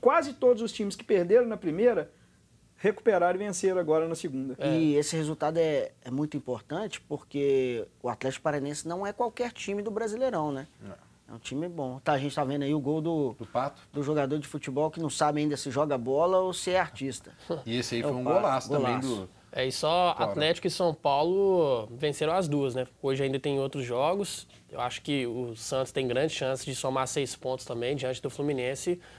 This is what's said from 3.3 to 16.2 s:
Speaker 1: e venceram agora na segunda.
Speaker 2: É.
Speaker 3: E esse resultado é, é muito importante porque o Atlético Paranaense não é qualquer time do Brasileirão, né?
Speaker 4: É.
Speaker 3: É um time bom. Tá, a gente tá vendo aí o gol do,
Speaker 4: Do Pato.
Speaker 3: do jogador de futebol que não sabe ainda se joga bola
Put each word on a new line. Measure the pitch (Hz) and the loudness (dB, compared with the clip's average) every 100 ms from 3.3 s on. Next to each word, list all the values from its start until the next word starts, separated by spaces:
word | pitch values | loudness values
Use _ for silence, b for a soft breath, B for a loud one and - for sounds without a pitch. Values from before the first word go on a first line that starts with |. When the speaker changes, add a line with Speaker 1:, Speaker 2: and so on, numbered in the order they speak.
| 185 | 2
Speaker 1:
e | |
venceram | 208 180 196 185 | -2 0 2 2
agora | 160 156 165 | 4 4 2
na | |
segunda. | 160 170 131 135 127 | -2 -4 -4 -6 -2
Speaker 2:
É. | 139 160 | 0 4
Speaker 3:
E | 156 147 | 4 4
esse | 147 165 | 2 0
resultado | 151 156 147 160 | -2 -2 0 2
é, | 160 143 107 - | 2 2 0 -6
é | 120 | -6
muito | 131 151 147 | -2 -2 -4
importante | - 117 - 160 214 - | -4 -6 -6 -6 -6 -8
porque | - 147 - 147 139 135 127 120 - _ | -8 -10 -6 0 4 4 2 -2 -6 _
o | 120 | -6
Atlético | 117 131 131 | -4 -4 -2
Paranaense | 160 147 139 147 160 | -2 -2 -4 -6 -6
não | 175 | -6
é | 202 | -4
qualquer | 208 240 233 240 | -2 -4 -2 -6
time | - - 202 | -6 -6 -4
do | 208 | -4
Brasileirão, | 208 226 220 262 180 151 | -4 -4 -2 -2 0 -2
né? | 135 151 - | -4 -8 -16
Speaker 4:
É. | 101 - - _ - | -18 -18 -20 _ -20
Speaker 3:
É | |
um | 113 | -16
time | - 135 175 | -8 -6 -6
bom. | 170 131 127 | -4 -6 -4
Tá, | - | 0
a | 143 | 0
gente | 143 | 0
tá | 143 | -2
vendo | 135 143 | -2 -2
aí | 139 | 0
o | 151 | 0
gol | 135 156 | 0 0
do, | 160 165 135 | 0 0 0
Speaker 4:
Do | - 110 | -4 -6
Pato. | 120 143 - - | -4 -4 -6 -10
Speaker 3:
do | 147 | -4
jogador | 143 151 135 151 | 0 0 0 -2
de | 147 | -4
futebol | 151 - 135 156 | -8 -6 -2 -2
que | 165 | -2
não | 156 | -4
sabe | - 151 147 | 0 2 2
ainda | 151 143 | 0 -2
se | 143 | -2
joga | 131 151 135 | 0 0 0
bola | 117 139 | 0 2